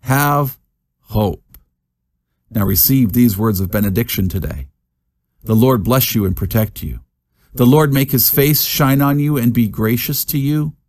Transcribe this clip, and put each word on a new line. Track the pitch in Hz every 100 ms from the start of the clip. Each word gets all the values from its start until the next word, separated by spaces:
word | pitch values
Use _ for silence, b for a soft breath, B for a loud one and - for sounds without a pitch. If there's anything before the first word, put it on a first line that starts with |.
have | - 135 147 143 139 - _ _ _ _
hope. | _ 107 104 - _ - _ _ _ _ _ _ _ _ _
Now | 110 98
receive | 92 - 135 120
these | 120 120 95
words | 110 98
of | 95
benediction | - 107 95 117 - 92
today. | 95 76 76 67 _ _ _ _ _ _ _
The | - 110
Lord | 123 127
bless | 92 127 127
you | 117 98
and | 92
protect | 90 113 110 -
you. | - 60 - _ _ _ _
The | - 123
Lord | 147 151
make | 135 135
his | 135 113
face | - 139 151
shine | - - 139 139
on | 143 143
you | 147 147
and | 117
be | 117 110
gracious | 101 110 117 - 143 -
to | 151
you. | 139 151 151 -